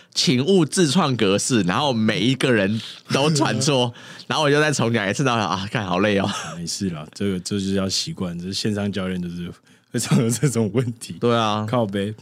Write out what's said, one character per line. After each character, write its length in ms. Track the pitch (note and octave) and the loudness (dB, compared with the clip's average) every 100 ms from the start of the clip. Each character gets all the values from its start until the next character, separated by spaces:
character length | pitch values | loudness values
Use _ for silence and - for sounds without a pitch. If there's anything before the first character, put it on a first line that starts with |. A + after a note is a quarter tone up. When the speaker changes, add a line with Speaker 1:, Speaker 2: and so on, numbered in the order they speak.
| - | -10
Speaker 1:
：“请 320 | - - B2 D3 | -2 0 2 4
勿 180 | G3 | 4
自 240 | D3 F#3 D#3+ | 4 2 2
创 260 | F3 D3+ A#2 | 2 2 2
格 220 | G2+ G2+ | 2 2
式。” 240 | - B2 F2+ | 2 2 2
然 100 | G#2+ | 2
后 120 | D3 | 0
每 280 | A#2 A2 G2+ | 2 0 2
一 160 | A#2 C3 | 2 2
个 180 | C#3 | 2
人 260 | A2+ G2 A2 - - - | 4 2 -2 -6 -16 -4
都 200 | C#3 D3 | 0 2
传 280 | D3+ F3+ A2 | 2 2 0
错， 320 | C#3 C3+ A#2+ - - | 2 2 0 -2 -18
<laughs> 180 | - - | -16 -4
然 100 | C3+ | 0
后 80 | D3 | 4
我 60 | |
就 100 | D3 | 4
再 100 | D3+ | 2
重 220 | C#3 A#2 | 2 0
讲 160 | A#2 G2 | 0 0
一 20 | |
次， 120 | G#2 | 0
然 100 | C3+ | 0
后 80 | A#2 | 2
啊， 260 | F#2+ G2 G2+ | 0 -2 -4
干， 120 | B2 | -6
好 160 | F#2 F2+ | -2 2
累 180 | G#2+ G2 | 2 2
哦。 100 | G2 - E2 E2 | 0 -4 -8 -10
Speaker 2:
没 80 | E2+ | -8
事 200 | - F#2+ | -4 -4
啦， 120 | D#2 D2+ - | -6 -12 -6
这 120 | G2+ | -4
个， 80 | F2+ | -4
这 180 | - G2+ | -4 -4
就 20 | |
是 140 | F#2+ | -2
要 160 | G2 F#2+ | -2 -2
习 240 | - - | -4 -6
惯， 240 | D#2+ F2+ E2+ | -6 -8 -6
这 80 | F2+ | -6
是 80 | |
线 220 | F#2+ A2 G#2 | -4 -2 -2
上 140 | G2+ | -2
教 160 | C#3 - | -4 -4
练 120 | F2+ | -4
就 80 | F2 | -6
是 240 | F2 E3+ - _ _ _ | -8 -10 -12 _ _ _
会 80 | B2 | -6
常 220 | - C#3+ | 2 2
有 80 | A#2 | 2
这 180 | A#2+ D3+ | 2 0
种 220 | A2+ G#2+ | 0 0
问 220 | A2+ A#2 A2+ | 0 -2 -6
题。 140 | - | -12
Speaker 1:
对 220 | - A#2 A#2 | -4 0 2
啊。 300 | A2 G#2+ G#2+ | 0 -2 -2
Speaker 2:
靠 160 | B2 | 0
背。 300 | G#2+ G2+ G2+ G#2+ | 0 -2 -4 -6